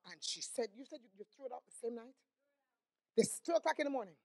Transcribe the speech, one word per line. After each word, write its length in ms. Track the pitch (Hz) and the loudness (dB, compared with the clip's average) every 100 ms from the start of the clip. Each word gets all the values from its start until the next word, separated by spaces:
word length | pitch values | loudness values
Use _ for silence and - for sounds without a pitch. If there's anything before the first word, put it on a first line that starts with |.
| 180 | -20
And 120 | 160 | -10
she 200 | - 165 | -8 -6
said, 240 | - - 226 208 | -4 -4 -4 -8
"You 80 | |
said 160 | 269 302 | -16 -16
you, 80 | 226 190 | -18 -20
you 80 | 202 _ | -20 _
threw 120 | 262 | -12
it 40 | |
out 120 | 254 | -12
the 120 | _ - | _ -8
same 160 | 233 233 | -6 -6
night?" 200 | 240 269 _ _ _ _ _ _ _ _ _ - | -12 _ _ _ _ _ _ _ _ _ _ 4
This 240 | - - | 4 0
three 120 | - 330 | 2 4
o'clock 220 | 320 311 | 4 2
in 60 | |
the 80 | 285 | 2
morning. 240 | 269 196 147 | 0 -4 -14